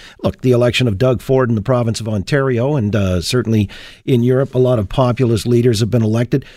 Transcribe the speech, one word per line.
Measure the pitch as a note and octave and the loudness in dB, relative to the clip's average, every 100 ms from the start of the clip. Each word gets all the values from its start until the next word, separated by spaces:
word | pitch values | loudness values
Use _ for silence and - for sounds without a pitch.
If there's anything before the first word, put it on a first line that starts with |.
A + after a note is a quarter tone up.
| - - | -18 -6
look, | - - | -6 -2
the | B2+ | 0
election | A#2+ B2 - B2 | 2 2 2 -2
of | F#2+ | 0
Doug | B2+ B2 | 0 0
Ford | - C3 B2+ | 0 0 2
in | A2+ | 0
the | |
province | G2+ B2 A#2 G#2 | 0 0 0 -4
of | A2 | -4
Ontario, | G#2+ F2+ D3 C3+ A2+ C3 D3+ | -6 -2 -2 0 -2 -2 0
and, | G#2 G#2 | 0 0
uh, | F#2+ F2+ | 0 -2
certainly | E2 B2 A2 A2 G#2 - - - - | 0 -2 0 0 0 -4 -20 -14 -2
in | B2+ | 0
Europe, | A#2+ B2+ C#3 | 2 0 0
a | C3+ | 0
lot | B2+ B2 | 2 0
of | F#2+ | -2
populist | - B2+ A#2 B2 A2+ A#2+ | 0 0 0 0 0 2
leaders | A#2+ B2 G#2+ | 2 2 2
have | A2 | 0
been | A#2+ | 0
elected. | A2 A2+ A#2+ C#3 - | 0 0 0 -2 -4